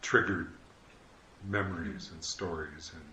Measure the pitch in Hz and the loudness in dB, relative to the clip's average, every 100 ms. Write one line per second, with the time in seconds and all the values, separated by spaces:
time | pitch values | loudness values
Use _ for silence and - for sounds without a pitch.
0 | - 117 101 95 82 - - - - - | 8 6 6 2 0 -8 -18 -20 -20 -20
1 | - - - - 98 101 95 90 82 92 | -20 -20 -20 -10 0 2 2 0 -2 -4
2 | - 82 - - 92 82 - 76 78 85 | -8 -8 -6 -4 -2 -2 -6 -8 -12 -12
3 | 76 | -14